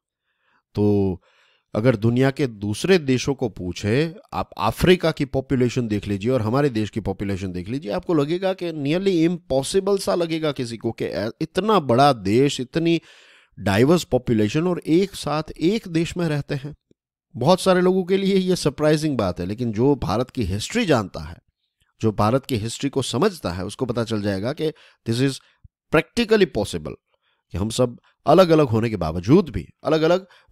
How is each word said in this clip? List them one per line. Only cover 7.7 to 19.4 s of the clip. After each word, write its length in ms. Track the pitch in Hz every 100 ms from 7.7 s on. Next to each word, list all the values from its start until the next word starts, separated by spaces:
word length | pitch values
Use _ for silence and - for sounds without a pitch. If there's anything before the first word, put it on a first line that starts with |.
| 135 196
आपको 220 | 185 175
लगेगा 400 | 160 143 175 190
कि 180 | 190 175
nearly 580 | 156 139 175 196 170 165
impossible 680 | 175 - 131 139 190 190 202
सा 160 | 196 185
लगेगा 360 | 170 160 156
किसी 260 | 139 120 113
को 140 | 117
कि 140 | - 104
ए-, 260 | 67 107 -
इतना 380 | 160 - 214 202
बड़ा 340 | 135 117 143
देश, 460 | 120 95 113 139 -
इतनी 420 | 123 165 165 165 - - _ _ _ -
डाइवर्स 440 | 98 98 131 175
पॉपुलेशन 640 | - 127 - 113 104 151 180
और 120 | 175
एक 360 | - 165 196 -
साथ 280 | 147 151 - -
एक 280 | 165 220 190
देश 300 | 160 170 180
में 100 | 165
रहते 280 | 147 - 143
हैं। 200 | 135 151 _ _ _ _ _ -
बहुत 260 | 135 185
सारे 200 | 190 180
लोगों 220 | 180 190
के 140 | 175 196
लिए 180 | 196 196
ये 200 | 185 175
सरप्राइजिंग 640 | - - 151 156 156 123
बात 220 | 95
है, 60 | -